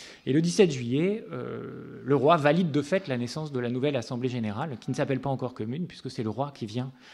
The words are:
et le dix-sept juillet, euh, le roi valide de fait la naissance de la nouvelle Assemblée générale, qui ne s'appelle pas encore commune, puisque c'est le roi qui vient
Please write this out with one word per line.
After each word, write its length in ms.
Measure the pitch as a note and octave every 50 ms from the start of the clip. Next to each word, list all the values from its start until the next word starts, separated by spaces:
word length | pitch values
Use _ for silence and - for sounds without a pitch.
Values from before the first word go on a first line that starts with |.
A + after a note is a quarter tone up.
| - - - - -
et 80 | - C3
le 80 | D3+
dix-sept 300 | E3 F3 F3 - G3+ F3
juillet, 520 | C#3+ B2+ A#2+ A#2 B2 C#3+ E3 F#3+ G#3 A3 - -
euh, 680 | B2+ B2+ B2 A#2+ A#2+ A#2 A#2+ B2+ - B2+ - - - - -
le 120 | A#2+ C#3
roi 200 | C#3 A#2+ D3 E3+
valide 360 | E3+ C#3 D3 D3 E3+ G3 E3
de 100 | C3 D3
fait 260 | C#3+ - F#3 F#3+ F#3+ C#3+
la 100 | C3 A#2+
naissance 360 | A#2+ A#2 - D#3 D#3 D3+ C#3+
de 60 | B2
la 100 | B2 A#2
nouvelle 260 | A#2+ B2+ B2 D3+ C#3
Assemblée 340 | B2+ A2+ - C3 A#2+ B2 C3
générale, 480 | A#2 B2 A2+ G#2+ G2+ A2 D3+ E3+ B2+ G#2+
qui 100 | - -
ne 40 | C3
s'appelle 260 | - D3 - C#3 C3
pas 80 | - C#3
encore 240 | C3+ B2 C3+ A#2+ -
commune, 320 | - A2 A2 B2+ D#3+ F3+ E3+
puisque 240 | - - - C3
c'est 120 | - - A#2
le 60 | A2
roi 220 | G#2 A#2 C#3 C#3+ C#3
qui 100 | - A#2+
vient 260 | G#2 G#2 B2 B2 B2+ C3 - - -